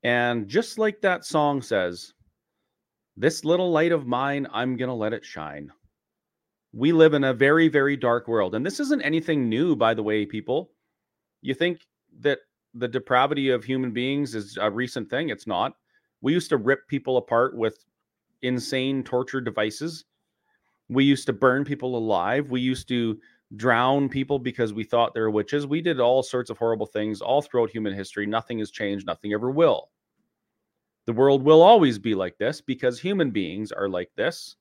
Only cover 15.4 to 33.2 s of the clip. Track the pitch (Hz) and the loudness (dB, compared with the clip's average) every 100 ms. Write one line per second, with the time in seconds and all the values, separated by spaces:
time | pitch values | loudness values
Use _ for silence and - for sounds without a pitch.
15.4 | - 92 123 - _ _ _ _ 135 170 | -6 -4 -4 -6 _ _ _ _ -2 -2
16.4 | - 139 110 139 _ 139 131 127 120 117 | 0 -2 0 -2 _ -6 -2 -2 2 2
17.4 | 131 - 110 - _ _ _ _ _ _ | 2 0 -4 -4 _ _ _ _ _ _
18.4 | 127 127 120 135 131 135 127 127 127 135 | -4 -4 -4 -4 -2 -4 -2 -2 -2 -6
19.4 | 120 107 107 - 160 160 _ _ _ _ | -4 -4 -4 -4 -10 -10 _ _ _ _
20.4 | _ _ _ _ _ 123 139 139 - 110 | _ _ _ _ _ 2 4 2 0 2
21.4 | 131 131 143 143 127 123 113 95 92 131 | 2 2 -2 -6 -4 -4 0 0 2 -2
22.4 | 147 123 127 131 - 123 117 110 _ _ | -2 -2 -2 -4 -4 -2 -2 -4 _ _
23.4 | _ 107 120 117 127 139 135 135 135 143 | _ -4 0 2 2 2 0 -4 -4 -4
24.4 | 123 123 113 104 107 120 117 113 110 107 | -4 -4 -4 -4 -2 0 0 0 0 0
25.4 | 104 147 143 156 170 139 120 131 131 127 | -2 -4 -2 -4 -2 0 2 2 0 -6
26.4 | 123 117 117 113 107 107 107 101 - 139 | -6 -4 -2 -2 -4 -4 -4 -4 -2 -2
27.4 | 143 123 113 117 107 98 95 - 101 113 | 0 -2 -2 -2 -6 -6 -8 -6 -4 -4
28.4 | - 117 104 - 104 101 95 82 104 104 | -4 -8 -8 -6 -6 -6 -8 -8 -6 -4
29.4 | 120 143 165 98 - _ _ _ _ _ | -2 2 2 2 -6 _ _ _ _ _
30.4 | _ _ _ _ _ _ - 117 139 139 | _ _ _ _ _ _ -6 2 4 4
31.4 | 135 156 180 226 147 107 110 98 92 - | 8 10 10 8 6 2 -2 -2 -2 -2
32.4 | 110 151 - 127 127 123 180 196 | -4 -4 -8 -2 -2 -2 -4 0